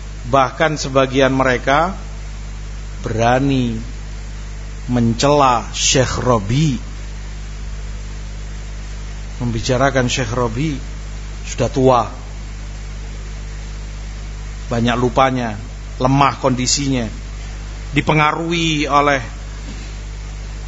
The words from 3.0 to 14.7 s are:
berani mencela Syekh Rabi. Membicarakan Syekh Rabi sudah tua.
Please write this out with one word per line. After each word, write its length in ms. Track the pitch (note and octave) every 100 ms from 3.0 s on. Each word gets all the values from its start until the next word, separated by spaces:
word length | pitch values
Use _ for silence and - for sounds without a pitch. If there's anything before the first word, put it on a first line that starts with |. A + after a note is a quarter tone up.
berani 720 | A2 G#2+ A#2 B2+ C#3 C3+ A#2+ A2+ A2 - - - - - - - - - -
mencela 800 | B2 A#2 A#2 C#3 D3 C3+ A#2 G2+
Syekh 480 | - - C#3+ A#2 -
Rabi. 560 | A#2+ A#2 G2+ C3 D#3 A#2+ - - - - - - - - - - - - - - - - - - - - - - - - - -
Membicarakan 640 | B2 A2+ A2 B2+ C#3 C3 B2
Syekh 240 | - A2+
Rabi 480 | B2 A#2+ A2 D#3 C3 - - - - - -
sudah 280 | - - A#2
tua. 320 | C3+ C3 B2 G#2 - - - - - - - - - - - - - - - - - - - - - - - - - -